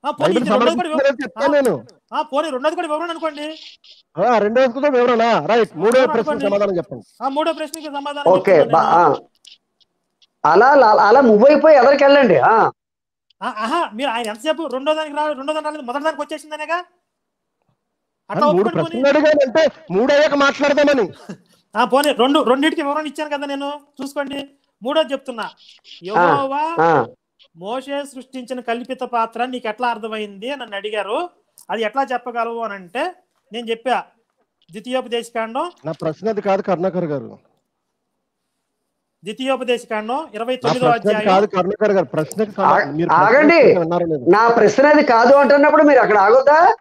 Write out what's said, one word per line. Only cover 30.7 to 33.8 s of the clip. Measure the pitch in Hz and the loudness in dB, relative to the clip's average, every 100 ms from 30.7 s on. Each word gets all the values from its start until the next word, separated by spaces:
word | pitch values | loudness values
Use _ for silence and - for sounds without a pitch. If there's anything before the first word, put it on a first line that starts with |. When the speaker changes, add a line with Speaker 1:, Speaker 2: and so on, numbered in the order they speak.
| 196 | -10
Speaker 1:
అడిగారు. | 208 214 190 254 349 _ _ _ _ | -8 -8 -6 -6 -6 _ _ _ _
అది | 208 | -6
ఎట్లా | 214 262 | -4 -4
చెప్పగలవు | 262 247 247 233 226 233 | -4 -6 -8 -8 -6 -6
అని | 220 | -10
అంటే | 196 175 220 339 359 _ _ _ | -12 -12 -8 -8 -10 _ _ _
నేను | 220 226 | -14 -8
చెప్పా, | 226 | -8